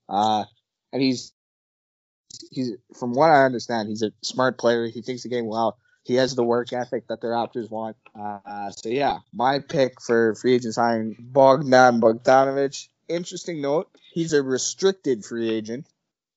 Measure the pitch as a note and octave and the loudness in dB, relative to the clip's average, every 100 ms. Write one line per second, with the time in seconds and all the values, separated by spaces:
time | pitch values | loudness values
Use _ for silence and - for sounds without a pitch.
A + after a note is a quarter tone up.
0 | - G2 G#2+ G#2+ G2 _ _ _ _ B2+ | -6 0 0 0 -4 _ _ _ _ -2
1 | C3+ B2 - _ _ _ _ _ _ _ | 0 -2 -6 _ _ _ _ _ _ _
2 | _ _ _ - - - B2+ G2+ _ - | _ _ _ -20 -14 -8 -6 -8 _ -10
3 | B2 A#2+ D#3+ D3 C3+ A#2+ - A#2 G#2+ G#2+ | -4 2 4 6 4 0 -6 -6 -6 -4
4 | G#2+ - - A#2+ B2+ A#2 A#2+ A#2+ A#2 A#2+ | -4 -6 -8 -2 -2 0 0 0 -2 -8
5 | A2+ B2+ A#2+ B2 A2+ A2 A2+ - _ _ | -10 -10 -6 -6 -4 -2 -2 -4 _ _
6 | - B2 B2+ C3 A#2+ A#2 A#2+ B2 B2 A#2+ | -4 0 0 0 0 0 -2 -6 -6 -8
7 | - A2 A#2 A#2 G#2+ B2+ G#2 A2 A2+ G#2+ | -8 -10 -6 -4 -4 -6 -10 -8 -10 -12
8 | _ G#2+ G#2 G2+ G2+ G#2 G2+ F#2+ A2+ B2+ | _ -14 -12 -12 -14 -12 -12 -10 -6 -2
9 | C3+ F2 - G2 B2 C#3 - D#3+ C3 - | -2 -4 -8 -4 -2 -2 -2 0 -2 -2
10 | - A#2 A2+ G#2 B2+ B2 A#2 A2 A#2 A2+ | 0 2 2 0 2 2 0 -2 0 0
11 | A2 G#2 A#2+ C3 C3+ C3 C3+ B2+ B2+ A#2 | -4 -8 -4 4 6 6 6 6 8 6
12 | A2+ A2+ C3 C3 C3+ C3+ C#3 - - _ | 4 2 4 4 4 0 -2 -4 -18 _
13 | - E3+ F3+ F3+ - E3 C#3 D3+ G3 _ | -8 -8 -8 -12 -10 -6 -2 -2 -4 _
14 | _ - E3 D3 C3+ B2+ - - F#3+ - | _ -6 0 0 2 -2 -4 -2 0 0
15 | D3 A#2 G2 A#2 A2+ A2 G#2+ A#2+ E3 _ | -2 -2 -4 -6 -2 -2 -4 -10 -12 _
16 | _ _ _ | _ _ _